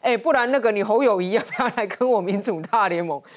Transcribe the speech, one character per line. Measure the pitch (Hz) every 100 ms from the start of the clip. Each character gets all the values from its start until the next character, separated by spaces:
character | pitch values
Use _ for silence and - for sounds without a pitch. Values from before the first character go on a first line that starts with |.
哎， | 254 233
不 | 330
然 | 277 240
那 | 277
个 | 226
你 | 208
侯 | 208 220
友 | 269 190
宜 | 185
要 | 208
不 | - -
要 | 247 -
来 |
跟 | 202 - 254
我 | 226
民 | 180 196
主 | 214 165 165
大 | 226 190
联 | 170
盟？ | 170 143 -